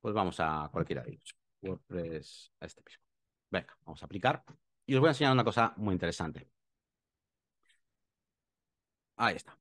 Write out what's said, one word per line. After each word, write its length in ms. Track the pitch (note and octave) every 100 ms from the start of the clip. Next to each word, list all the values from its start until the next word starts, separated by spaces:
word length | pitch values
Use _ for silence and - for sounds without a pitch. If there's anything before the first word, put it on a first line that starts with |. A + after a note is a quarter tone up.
Pues 120 | A2+
vamos 280 | G#2 F#2+ F#2
a 260 | D#2+ D#2 D2+
cualquiera 300 | E2+ E2 D2
de 80 | -
ellos. 220 | - - - _ _
WordPress, 920 | F#2+ F#2 - F2+ E2 D#2+ - - - _
a 60 |
este 160 | E2 -
mismo. 180 | - - _ _ _ _ _
Venga, 280 | F#2 - -
vamos 160 | - D2+
a 40 | -
aplicar. 360 | G2+ B2 - - - _ _
Y 100 | -
os 40 | C3
voy 80 | D#3+
a 40 |
enseñar 200 | C#3 C#3+
una 140 | B2+
cosa 280 | A2+ A2 A2+ -
muy 160 | G#2
interesante. 560 | F2+ E2+ - E2 - - _ _ _ _ _ _ _ _ _ _ _ _ _ _ _ _ _ _ _ _ _ _ _ _ _ _
Ahí 200 | - A2+
está. 220 | E2+ - -